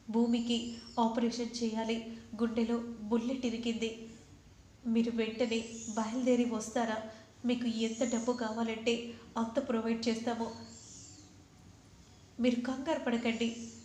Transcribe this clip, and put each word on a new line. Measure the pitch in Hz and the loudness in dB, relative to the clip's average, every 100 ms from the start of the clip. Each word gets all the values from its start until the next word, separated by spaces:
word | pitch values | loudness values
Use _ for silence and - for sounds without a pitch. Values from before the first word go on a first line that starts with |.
| - | 0
భూమికి | 220 233 240 233 233 - - - - | 4 4 4 4 0 0 -8 -6 2
ఆపరేషన్ | 226 240 233 247 226 - | 2 4 2 2 -4 -2
చేయాలి, | 233 220 220 226 - - - 208 | 0 0 0 -2 -4 -10 -12 -2
గుండెలో | 233 233 226 233 233 226 | 0 2 2 0 -2 -8
బుల్లెట్ | 208 233 240 269 247 | 0 0 0 0 0
ఇరికింది, | 226 240 226 226 - - - - - - - - - | 0 0 0 -2 -4 -12 -16 -20 -20 -20 -20 -20 -8
మీరు | 233 226 226 | 2 4 4
వెంటనే | 233 220 - 240 226 - - - | 2 0 0 2 0 -2 -8 -6
బయలుదేరి | 214 214 247 247 240 233 | -2 -2 2 4 6 4
వస్తారా? | 220 214 247 226 214 - - - - 240 | 0 -2 0 0 -2 -6 -12 -18 -4 0
మీకు | 247 240 220 | 0 0 2
ఎంత | 226 226 247 | 0 2 2
డబ్బు | 233 240 | 2 2
కావాలంటే | 240 220 226 226 220 233 233 233 - - 233 | 0 -2 0 0 0 0 0 -2 -10 -8 -2
అంత | 226 285 | 0 0
ప్రొవైడ్ | 269 226 226 233 | 0 0 2 0
చేస్తాము, | 240 226 247 226 226 - - - - - - - - - - - - - - - - - - - | 0 0 0 -2 -4 -6 -14 -16 -18 -18 -18 -18 -20 -20 -20 -20 -20 -20 -20 -20 -20 -20 -14 0
మీరు | 247 247 | 2 2
కంగారు | 269 262 330 294 | 0 -2 0 0
పడకండి. | 247 233 233 226 233 - - - | 0 0 2 0 0 -2 -10 -14